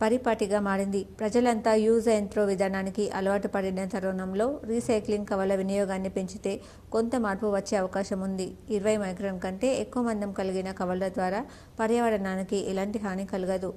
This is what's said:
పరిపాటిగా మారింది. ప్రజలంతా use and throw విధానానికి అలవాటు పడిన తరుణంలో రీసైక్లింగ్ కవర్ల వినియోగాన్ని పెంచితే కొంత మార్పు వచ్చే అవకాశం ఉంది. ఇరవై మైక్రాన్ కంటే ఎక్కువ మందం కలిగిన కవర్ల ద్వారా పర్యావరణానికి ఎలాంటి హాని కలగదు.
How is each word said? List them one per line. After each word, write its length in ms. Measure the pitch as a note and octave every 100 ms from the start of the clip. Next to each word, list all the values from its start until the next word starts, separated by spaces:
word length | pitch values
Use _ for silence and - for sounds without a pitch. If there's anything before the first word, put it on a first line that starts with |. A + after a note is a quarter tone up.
పరిపాటిగా 580 | A3 B3 B3+ A3 G#3 G#3
మారింది. 440 | G3+ G3 G3 G3
ప్రజలంతా 720 | F#3+ - G#3+ A#3+ B3 A3+ A3+
use 300 | A3 A3 A3+
and 220 | A3+ G#3+ G3+
throw 180 | -
విధానానికి 680 | G#3 F#3+ F#3+ F#3+ F#3+ F#3+ G3+
అలవాటు 380 | F#3+ G3 G3+ G3+
పడిన 360 | G3+ F#3+ F#3
తరుణంలో 760 | F#3+ G3 F#3 F#3+ F#3 F#3+ A#3 D4
రీసైక్లింగ్ 600 | G#3+ A#3 A#3 A3 G#3 G#3 G#3
కవర్ల 280 | G3 G3
వినియోగాన్ని 540 | G3 F#3+ G3 G3 F#3+ F#3
పెంచితే 520 | F#3+ F#3 F#3 G3 G3 - - -
కొంత 240 | A3 A3+ B3+
మార్పు 300 | A3 F#3+ G#3+
వచ్చే 320 | G3 G3 G#3
అవకాశం 420 | F#3 G3 G3 G3
ఉంది. 340 | F#3+ F#3+ F#3 F#3 -
ఇరవై 260 | G#3 G3+ G#3+
మైక్రాన్ 440 | G3 F#3 G3 F#3
కంటే 280 | F#3+ F#3+ B3+ B3+
ఎక్కువ 220 | G#3+ B3+
మందం 300 | A#3 G#3+ G3+
కలిగిన 400 | G3 F#3+ F#3 F#3
కవర్ల 360 | F#3+ F#3 F#3 F#3+
ద్వారా 360 | F#3+ F#3 G3 - - - -
పర్యావరణానికి 880 | A3+ A#3 A#3+ G#3+ F#3+ F#3+ F#3+ G3 F#3+
ఎలాంటి 280 | F#3+ G3 G#3+
హాని 280 | G#3 F#3 G3
కలగదు. 480 | G3 F#3 F#3 F#3